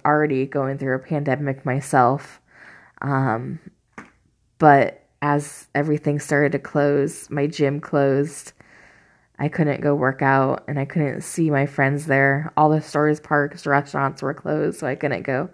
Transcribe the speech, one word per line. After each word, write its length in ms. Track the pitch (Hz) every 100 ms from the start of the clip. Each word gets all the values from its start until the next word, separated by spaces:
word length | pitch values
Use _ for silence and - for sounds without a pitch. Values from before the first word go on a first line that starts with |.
| -
already 400 | 151 151 131 135
going 320 | 143 135 139
through 180 | 135 131
a 40 |
pandemic 640 | - 151 143 131 143 135 139
myself, 760 | 127 - 135 120 139 - - _ - - - - -
um, 580 | 139 135 135 113 135 156 - - _ - - _ _ _ _ -
but 500 | 156 139 117 - _ -
as 460 | 147 147 143 - - 143
everything 460 | 156 151 147 147
started 320 | - 143 143
to 60 | 139
close, 720 | - 151 143 139 139 - -
my 180 | 143 147
gym 340 | 156 143 143
closed, 720 | - 147 139 135 147 - - - _ - - _ _ _ _ -
I 60 | 147
couldn't 320 | - 151 -
go 160 | 147 143
work 260 | 131 135
out, 440 | 135 135 135 - -
and 100 | 143
I 60 |
couldn't 380 | 139 170 147 -
see 280 | - - 160
my 160 | 143 143
friends 420 | - 135 143 156
there. 440 | 135 139 139 151 -
All 100 | 151
the 140 | 156
stores, 400 | - 151 151 151
parks, 440 | - 147 143 143 151
restaurants 560 | 143 143 139 139 -
were 120 | 139
closed, 440 | 151 160 151 151 -
so 80 | 139
I 100 | 139
couldn't 260 | 143 -
go 280 | - 131 175